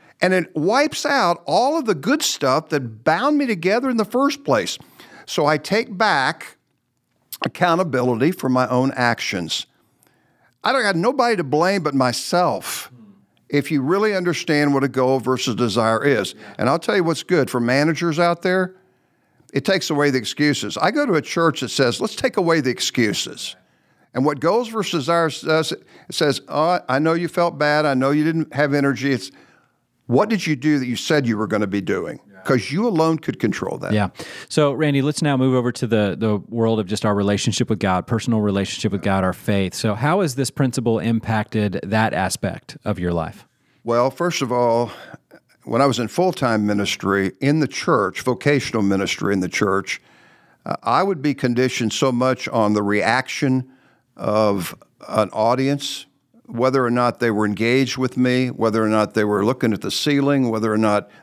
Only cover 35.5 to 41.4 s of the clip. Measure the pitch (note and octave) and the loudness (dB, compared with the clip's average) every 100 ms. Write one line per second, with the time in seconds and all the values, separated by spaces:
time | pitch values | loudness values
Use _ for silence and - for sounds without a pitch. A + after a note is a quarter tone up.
35.5 | B2+ A#2+ - A#2 A2 G2+ E2+ A2 G#2 - | 2 0 -2 0 2 2 0 0 -2 -4
36.5 | A#2 A2+ A2 F#2+ G#2+ G#2+ G2+ G2+ G2+ - | 0 0 2 -2 -2 0 2 2 2 0
37.5 | - B2 G#2 G2 F#2 - A2+ - A2+ G#2 | 0 0 0 0 0 0 -4 0 0 2
38.5 | G2 F#2+ - G#2+ G2 G2+ G2 F#2 F2+ - | 0 -2 -4 -4 -2 0 0 0 -2 -2
39.5 | G2+ F#2 - A2 G#2+ C#3+ F#3+ E3 B2 C3 | 0 0 -2 -4 0 0 0 0 -2 -4
40.5 | - C3 B2 A#2 A2+ A2 A2+ - G#2+ | 0 -2 0 0 0 0 -2 0 -2